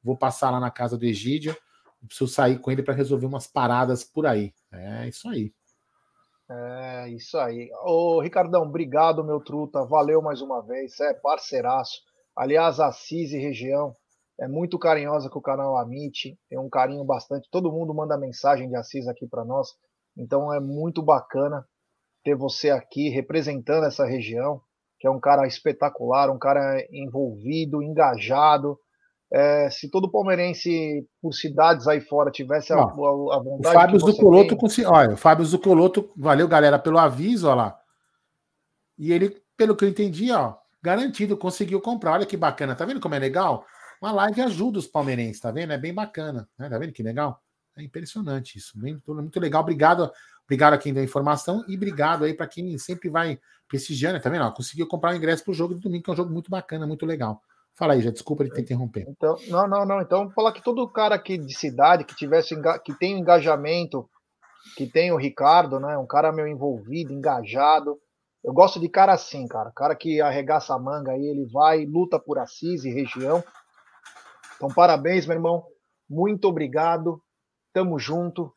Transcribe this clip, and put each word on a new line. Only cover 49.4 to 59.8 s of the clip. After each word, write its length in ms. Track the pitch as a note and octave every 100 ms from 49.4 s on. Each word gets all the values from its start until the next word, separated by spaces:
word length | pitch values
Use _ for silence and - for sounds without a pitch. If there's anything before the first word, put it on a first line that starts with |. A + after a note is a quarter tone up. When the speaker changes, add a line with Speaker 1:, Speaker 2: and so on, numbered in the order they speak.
| E3 D#3
Speaker 1:
Obrigado, 480 | E3 D3+ D#3 F3 E3 - - _
obrigado 300 | _ C3+ D3+
a 40 | D3
quem 160 | D3
deu 80 | C3+
a 40 |
informação 600 | C3+ C#3+ C#3 D3 - G3+ G#3
e 80 |
obrigado 480 | F#3+ G3 D3 D3+ E3
aí 120 | D3+
pra 100 | D#3
quem 320 | D#3 - F3+ D3
sempre 320 | - F3+ E3+
vai 300 | D#3+ E3 C3+ _ _ _
prestigiando, 540 | C#3 - C#3 D#3 F3
tá 80 | C3
vendo? 160 | E3
Ó, 60 | A#2+
conseguiu 360 | - B2 D#3 D#3+
comprar 260 | E3+ E3+
o 20 |
ingresso 280 | F3 D#3+ D#3+
pro 120 | -
jogo 180 | D#3+ E3+
de 60 | F3+
domingo, 240 | G3+ F3
que 60 | E3+
é 20 |
um 40 | E3
jogo 140 | F3
muito 200 | D#3+ E3
bacana, 340 | F#3+ - D#3
muito 180 | D3+ D3+
legal. 380 | D#3+ D#3 A2+ G#2+ _ _ _
Fala 180 | _ D#3+
aí, 80 | C3+
já 80 | A#2
desculpa 320 | A2+ - D3
ele 80 | C3+
te 100 | B2+
interromper. 420 | B2 B2 B2 G#2+ A#2
Speaker 2:
Então, 260 | C3+ D#3 E3 A#3+
não, 200 | F3 G3+
não, 160 | G3+